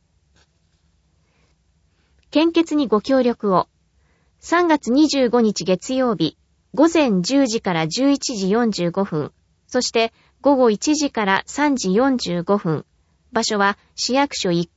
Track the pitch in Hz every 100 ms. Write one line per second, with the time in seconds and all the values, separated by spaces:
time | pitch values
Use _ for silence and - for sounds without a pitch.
0 | _ _ _ _ _ _ _ _ _ _
1 | _ _ _ _ _ _ _ _ _ _
2 | _ _ _ 294 330 330 330 302 240 214
3 | - 269 247 233 208 180 - _ _ _
4 | _ _ _ _ - 339 349 302 220 262
5 | 302 277 240 240 220 - 175 185 - 262
6 | 247 185 160 - _ _ _ - 330 330
7 | 269 185 175 277 262 226 196 165 160 226
8 | 277 277 - 220 185 220 233 196 170 190
9 | 196 156 135 _ _ _ _ 254 - 233
10 | 226 _ _ _ 277 269 240 208 302 311
11 | 285 220 196 190 - - 294 254 190 196
12 | 269 254 - 175 170 202 170 143 - _
13 | _ _ _ 233 220 208 196 - _ -
14 | - 262 285 - 185 170 175